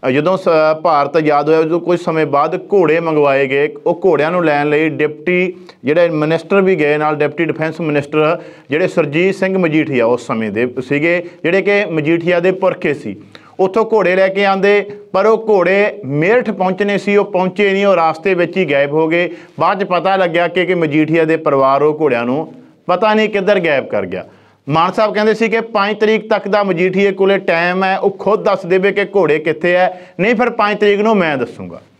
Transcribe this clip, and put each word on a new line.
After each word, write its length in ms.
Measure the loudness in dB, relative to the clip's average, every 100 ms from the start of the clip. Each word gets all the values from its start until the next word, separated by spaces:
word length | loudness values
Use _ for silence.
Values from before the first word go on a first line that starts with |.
| 0
ਅ, 40 |
ਜਦੋਂ 260 | 0 0 0
ਸ-, 380 | 2 2 2 2
ਭਾਰਤ 340 | 2 2 2 0
ਆਜ਼ਾਦ 320 | 2 2 2
ਹੋਇਆ, 100 | 2
ਉਦੋਂ 200 | 2 -2
ਕੁਝ 200 | 0 -2
ਸਮੇਂ 240 | 0 -2 0
ਬਾਅਦ 320 | 0 0 -4 -2
ਘੋੜੇ 260 | 2 2 2
ਮੰਗਵਾਏ 480 | 0 2 2 2 0
ਗਏ। 260 | 0 -2 -2 -4
ਉਹ 160 | 0 2
ਘੋੜਿਆਂ 260 | 2 0
ਨੂੰ 140 | 0 0
ਲੈਣ 240 | 0 0
ਲਈ 200 | 0 0
ਡਿਪਟੀ, 640 | -2 -4 -4 -4 -2 -2 -6 -20 -8
ਜਿਹੜੇ 260 | -2 2 2
ਮਿਨਿਸਟਰ 520 | 2 0 -2 0 2
ਵੀ 140 | 2 2
ਗਏ 220 | 0 0
ਨਾਲ, 180 | 0 0
ਡਿਪਟੀ 300 | -2 -2 -4
ਡਿਫੈਂਸ 360 | -2 -6 -4
ਮਿਨਿਸਟਰ 600 | -2 -2 -2 0 0 0 -8 -20 -6
ਜਿਹੜੇ 180 | -2 0
ਸੁਰਜੀਤ 480 | 0 -2 0 0 0
ਸਿੰਘ 220 | -2 0
ਮਜੀਠੀਆ 480 | 0 0 0 0 0
ਉਸ 220 | 0 -2
ਸਮੇਂ 240 | -4 -4
ਦੇ 220 | -2 -4 -4
ਸੀਗੇ, 480 | -4 -2 0 -2 -4 -6
ਜਿਹੜੇ 180 | -2 0
ਕਿ 240 | 0 0 0
ਮਜੀਠੀਆ 540 | -4 0 0 0 0
ਦੇ 120 | 0
ਪੁਰਖੇ 420 | 0 -2 -2 -4
ਸੀ, 220 | -4 -8 -14 -18 -20 -20 -2
ਉੱਥੋਂ 260 | 0 0 0
ਘੋੜੇ 300 | 2 2 2
ਲੈ 120 | 0
ਕੇ 180 | 2 0
ਆਉਂਦੇ, 440 | 2 2 2 0 -12 -6
ਪਰ 120 | 0 2
ਉਹ 200 | 0 2
ਘੋੜੇ 500 | 2 2 2 0 -2 -6
ਮੇਰਠ 460 | -2 2 0 0
ਪਹੁੰਚਣੇ 460 | -2 -2 -2 -2 -2
ਸੀ, 200 | 0 0
ਉਹ 80 | 0
ਪਹੁੰਚੇ 460 | -2 -2 0 0
ਨਹੀਂ, 140 | 2 2
ਉਹ 100 | 2
ਰਾਸਤੇ 380 | 2 0 -2
ਵਿੱਚ 240 | 0 0 0
ਹੀ 80 | 0
ਗਾਇਬ 280 | 0 2
ਹੋ 140 | 0 0
ਗਏ। 220 | 0 -2 -6 -18 -2
ਬਾਅਦ 200 | -2 0
'ਚ 40 |
ਪਤਾ 320 | -2 -2 0 0
ਲੱਗਿਆ 320 | 0 0 0
ਕਿ, 180 | 0 0
ਕਿ 100 | 0
ਮਜੀਠੀਆ 480 | 0 0 2 2
ਦੇ 140 | 2 0
ਪਰਿਵਾਰ 440 | 0 2 2 2
ਉਹ 180 | 0 0
ਘੋੜਿਆਂ 240 | 0 0 -2
ਨੂੰ 280 | -4 -6 -14 -20 _ -4
ਪਤਾ 260 | 0 2
ਨਹੀਂ 160 | 2 0
ਕਿੱਧਰ 300 | 0 0 0
ਗਾਇਬ 280 | 2 -2 -2
ਕਰ 180 | -6 -4
ਗਿਆ। 200 | -8 -12 -20 _ _ -2
ਮਾਨ 220 | 0 0
ਸਾਹਿਬ 220 | 0 0
ਕਹਿੰਦੇ 200 | 2 0
ਸੀ 140 | 0 0
ਕਿ 140 | -2
ਪੰਜ 360 | -2 -2 -2 0
ਤਰੀਕ 320 | 0 0 0
ਤੱਕ 180 | -2 0
ਦਾ 160 | 0
ਮਜੀਠੀਏ 480 | 0 0 0 2 0
ਕੋਲੇ 260 | 2 2 2
ਟਾਈਮ 460 | 0 0 0 0
ਹੈ, 140 | 0 0
ਉਹ 140 | -2 -2
ਖੁਦ 240 | -2 0
ਦੱਸ 220 | 0 -2 0
ਦੇਵੇ 260 | 0 2
ਕਿ 120 | 0
ਘੋੜੇ 360 | -2 0 2 0
ਕਿੱਥੇ 360 | 0 -2 0 2
ਹੈ, 260 | 2 -2 -16 -4
ਨਹੀਂ 160 | 0 2
ਫਿਰ 140 | 0
ਪੰਜ 280 | 0 -2 2
ਤਰੀਕ 240 | 2 2
ਨੂੰ 140 | 2 2
ਮੈਂ 220 | 0 -2
ਦੱਸੂਗਾ। 440 | -4 -8 -14 -16 _